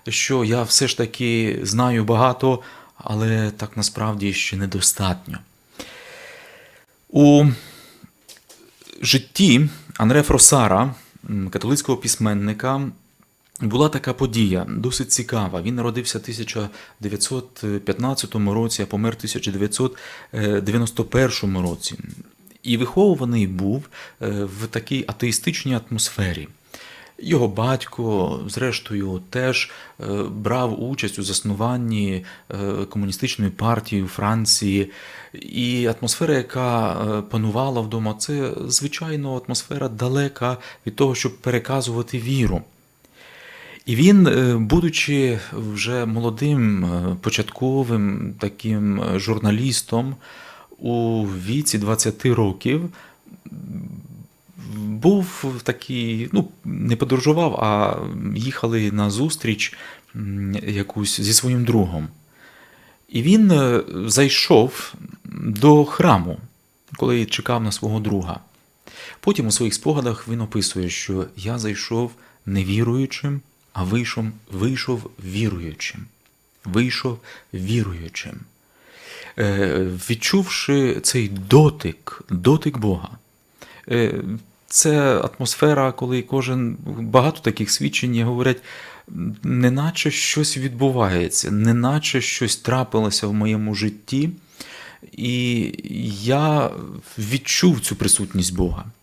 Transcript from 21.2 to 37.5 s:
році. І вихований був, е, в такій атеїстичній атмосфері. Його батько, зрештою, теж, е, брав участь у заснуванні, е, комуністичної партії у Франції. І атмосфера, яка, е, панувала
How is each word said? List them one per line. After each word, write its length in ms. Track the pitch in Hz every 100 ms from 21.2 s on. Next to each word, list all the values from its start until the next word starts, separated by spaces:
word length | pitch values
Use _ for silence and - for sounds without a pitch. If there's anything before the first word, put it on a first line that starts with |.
| 127 - 101 95
році. 320 | 90 82 - - - - - _ - -
І 140 | - 117
вихований 720 | 123 185 202 151 123 117 95
був, 380 | 92 98 131 143 - - -
е, 260 | 110 104 101 98
в 40 | 113
такій 380 | 117 - 135 -
атеїстичній 720 | - 123 110 - - 135 120 -
атмосфері. 600 | 110 - - 95 80 73 - _ - - - - -
Його 300 | - 156 113
батько, 920 | 98 120 131 - - 113 101 87 65 98
зрештою, 760 | 110 127 - - 104 95 92 -
теж, 400 | 127 127 110 - - - -
е, 220 | 104 101
брав 600 | 104 104 104 127 123 -
участь 360 | 117 139 101 -
у 40 |
заснуванні, 1000 | 98 - 107 101 117 123 117 107 101 92 92 - -
е, 340 | 101 101 98
комуністичної 680 | 98 107 98 92 107 - 98
партії 520 | - 110 113 - 104
у 40 | 92
Франції. 840 | - 104 113 104 - 104 98 98 - - - -
І 540 | - - - 123 123 117
атмосфера, 480 | 113 117 - 165
яка, 580 | 139 123 131 123 117 104
е, 300 | 82 107 107
панувала 580 | 104 113 107